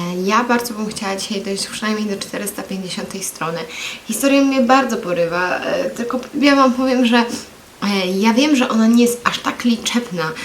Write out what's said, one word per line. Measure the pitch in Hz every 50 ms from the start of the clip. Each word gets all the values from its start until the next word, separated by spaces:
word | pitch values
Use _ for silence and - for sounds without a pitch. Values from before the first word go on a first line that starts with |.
| 175 175 180 180 185
ja | 196 214 233 247
bardzo | 240 240 240 233 - 214
bym | 214 214 214
chciała | 214 - 214 196 196
dzisiaj | 196 - - 208 196
dojść | 190 196 196 196 -
przynajmniej | - - - 220 214 214 214 214
do | 208 202
czterysta | 196 - - - 202 202 202 - -
pięćdziesiątej | - - 196 190 190 180 - 196 - - - 190
strony. | 160 - - - 156 165 165 165 160 - - - - - - - -
Historia | - 214 - 269 269 277 277
mnie | 277 269 269 262
bardzo | 240 233 262 277 262 233 226
porywa, | 190 - 175 175 170 170 165 170 180 180 180 165 -
e, | - - - 175 - -
tylko | - - 233 - - 240 - - - -
ja | 269 285 277
wam | 277 269 254
powiem, | 240 254 262 262 254 254 254
że, | 226 240 240 226 - - - - - - - - - - -
e, | - 202 202 190 185
ja | 185 190 196 214 226
wiem, | 220 247 285 311 294
że | 240 247 -
ona | - 220 220
nie | 226 233 233 240
jest | 240 - - -
aż | - - -
tak | - 285 - - -
liczebna, | 240 233 220 - - - 240 240 - 180 170 160 - 160 -